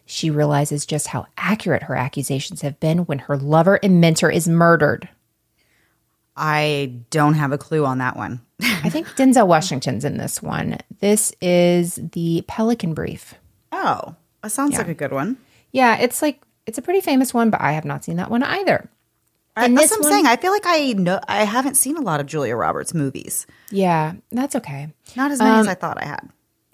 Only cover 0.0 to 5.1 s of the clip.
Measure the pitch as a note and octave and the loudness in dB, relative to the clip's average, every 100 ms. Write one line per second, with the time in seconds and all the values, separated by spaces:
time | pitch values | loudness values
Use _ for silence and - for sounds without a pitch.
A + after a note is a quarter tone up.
0 | _ - D#3+ D3 D3 C#3+ D3 D3 - D3+ | _ -6 -2 0 2 2 0 -4 -4 -6
1 | - - - - F3+ G#3+ F#3 B2+ - C3 | -4 -8 -10 -8 -4 -2 0 -2 -2 -4
2 | B2+ - C3+ C3+ - D3+ C#3+ C#3+ D#3+ E3+ | -4 -6 -4 -6 -6 -8 -8 -4 0 0
3 | E3+ C#3 - C#3+ C#3+ D#3 F3 G3+ G3+ F3+ | 0 -6 -4 -4 2 4 4 4 6 6
4 | E3 D#3+ - E3+ E3+ E3 E3+ E3 C#3+ G#2 | 6 4 2 2 2 4 6 6 4 0
5 | - | -8